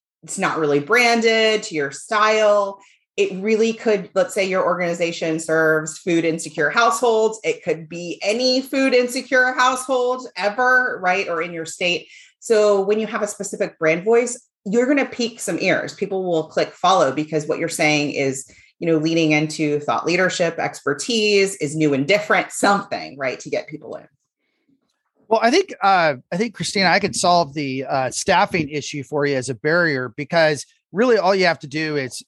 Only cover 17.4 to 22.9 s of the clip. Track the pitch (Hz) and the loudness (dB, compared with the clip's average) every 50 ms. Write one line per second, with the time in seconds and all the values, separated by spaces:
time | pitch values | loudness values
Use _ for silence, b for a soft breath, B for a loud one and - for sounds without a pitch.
17.4 | 156 156 - - 165 156 - - 160 151 151 147 147 139 - - 139 135 127 135 | -2 -2 -4 -4 -4 -6 -2 0 2 2 2 2 0 -2 -2 -2 -2 -2 -2 -4
18.4 | - b b b b b b - 175 165 165 156 151 165 165 165 160 156 151 151 | -8 b b b b b b -4 0 0 2 2 2 2 2 2 2 4 4 2
19.4 | 156 151 - - 156 147 147 147 147 - 117 110 - 151 175 180 185 175 - - | 2 0 -2 -2 -2 -2 -2 -2 -2 -2 -2 -2 0 0 0 2 0 0 0 0
20.4 | 175 165 165 - 156 151 - - - 139 143 - - - 233 220 214 208 208 196 | -2 -2 -2 -4 -6 -6 -6 -6 -4 -4 -4 -2 -4 -2 -2 0 2 2 4 4
21.4 | 196 190 190 - 151 139 151 156 156 147 139 131 143 143 196 208 - - 208 180 | 2 0 -2 -4 -6 -4 -2 0 2 2 2 2 2 2 2 2 2 0 0 0
22.4 | 151 - - - - 202 202 190 - - | 0 -4 -4 0 2 2 2 2 -2 -6